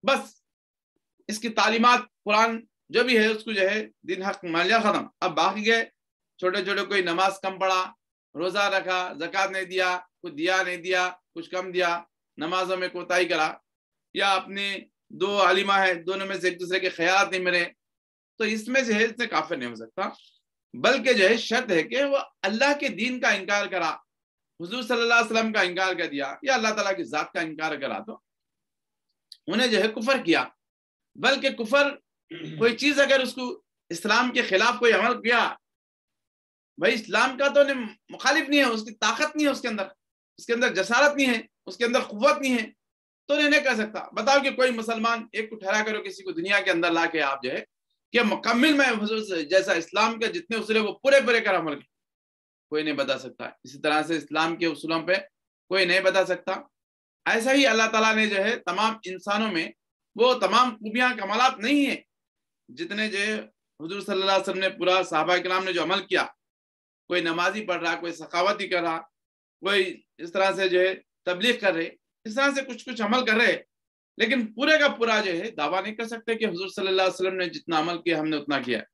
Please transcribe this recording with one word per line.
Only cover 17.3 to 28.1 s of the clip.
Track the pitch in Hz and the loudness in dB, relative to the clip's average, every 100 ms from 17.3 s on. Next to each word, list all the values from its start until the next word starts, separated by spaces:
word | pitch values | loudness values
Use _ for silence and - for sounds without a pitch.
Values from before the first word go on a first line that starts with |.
| 185 | 0
मिले, | 180 175 175 _ _ _ _ _ _ _ | 0 0 -2 _ _ _ _ _ _ _
तो | 214 | -4
इसमें | 220 220 262 | -4 -2 -2
से | 240 | 0
है | 208 220 | 2 0
इससे | 220 233 | 0 -2
काफिर | 160 156 165 | -2 -2 -6
नहीं | 123 | -6
हो | 113 | -10
सकता। | 113 - 208 - - _ _ _ _ | -12 -8 -8 -8 -20 _ _ _ _
बल्कि | 117 196 262 233 | -2 0 2 2
जो | 233 190 | 4 6
है | 233 | 4
शर्त | - 226 247 | 2 -2 0
है | 170 | 0
कि | 156 240 285 | 0 -2 0
वो | 277 - _ | 0 -4 _
अल्लाह | 196 214 277 294 | -4 2 2 2
के | 285 | -4
दीन | 180 240 254 | -4 -4 0
का | 240 | 0
इनकार | 202 185 202 202 | 0 0 -2 -2
करा, | 185 160 - _ _ _ _ _ _ | -2 -4 -6 _ _ _ _ _ _
हुजूर | 170 240 | -10 -8
सल्लल्लाहु | 247 240 233 233 | -2 0 4 4
अलैहि | 226 | 4
वसल्लम | 226 220 | 0 0
का | 214 | 0
इनकार | 180 175 190 170 | 0 0 -2 -2
कर | 160 | -4
दिया | 139 139 - 269 | -4 -6 -6 0
या | 254 | 2
अल्लाह | 220 | 2
ताला | 214 202 | 0 -2
की | 190 147 | -2 -4
जात | 151 156 | -4 -4
का | 185 | -4
इनकार | 160 151 156 147 | -6 -4 -6 -4
करा, | 135 101 | -6 -6
तो | 107 | -10